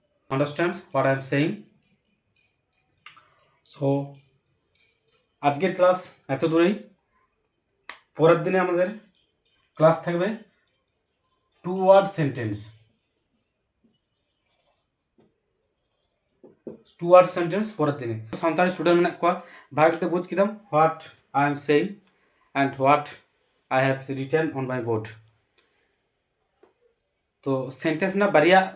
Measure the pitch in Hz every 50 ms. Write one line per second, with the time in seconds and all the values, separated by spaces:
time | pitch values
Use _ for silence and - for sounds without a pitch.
0 | _ _ _ _ _ - 135 139 143 139 - - 170 180 190 - - - - 135
1 | 135 139 135 131 - - - 143 151 180 214 - - _ _ _ _ _ _ _
2 | _ _ _ _ _ _ _ _ _ _ _ _ _ _ _ _ _ _ _ _
3 | - - - _ _ _ _ _ _ _ _ _ _ _ - - 143 139 139 139
4 | 139 143 - - _ _ _ _ _ _ _ _ _ _ _ _ _ _ _ _
5 | _ _ _ _ _ _ _ - - 143 139 143 190 185 - - 180 180 180 185
6 | - - - _ _ - 135 135 165 160 160 165 170 185 214 202 - - _ _
7 | _ _ _ _ _ _ _ _ _ _ _ _ _ _ _ _ _ - - -
8 | _ _ _ - 147 165 175 160 156 185 185 185 180 180 175 170 185 190 214 -
9 | - _ _ _ _ _ _ _ _ _ _ _ _ _ _ - 156 160 160 -
10 | - 180 170 170 180 208 226 - - _ _ _ _ _ _ _ _ _ _ _
11 | _ _ _ _ _ _ _ _ _ _ _ _ - 175 185 190 190 185 196 196
12 | 196 - - - 156 135 113 127 113 107 104 101 - - - _ _ _ _ _
13 | _ _ _ _ _ _ _ _ _ _ _ _ _ _ _ _ _ _ _ _
14 | _ _ _ _ _ _ _ _ _ _ _ _ _ _ _ _ _ _ _ _
15 | _ _ _ _ _ _ _ _ _ _ _ _ _ _ _ _ _ _ _ _
16 | _ _ _ _ _ _ _ _ _ - - _ - - 110 - _ _ _ -
17 | 170 170 180 180 180 175 - 185 170 165 170 202 220 - - - 151 143 - -
18 | 123 117 113 110 - - - - - 165 151 160 180 180 180 - 156 175 175 175
19 | 175 170 170 - - 170 160 - - - - - - - 139 143 156 165 170 165
20 | 190 165 160 180 175 - 185 175 202 214 214 - - - - 151 160 160 156 -
21 | - - - _ _ _ - 139 143 147 143 139 - - 147 147 175 202 202 -
22 | _ _ _ _ _ _ _ _ _ _ - 139 139 131 - 131 135 135 147 143
23 | 143 - - - _ _ _ _ _ _ _ _ _ - 131 131 135 135 131 135
24 | - - 135 131 135 135 - 156 160 151 139 139 131 123 127 127 113 117 113 107
25 | 107 - - - _ _ _ _ _ _ _ _ _ _ _ _ _ _ _ _
26 | _ _ _ _ _ _ _ _ _ _ _ _ _ _ _ _ _ _ _ _
27 | _ _ _ _ _ _ _ _ - 143 135 131 131 135 - - - 165 156 156
28 | 196 185 190 202 208 196 151 156 147 170 185 190 185 185 -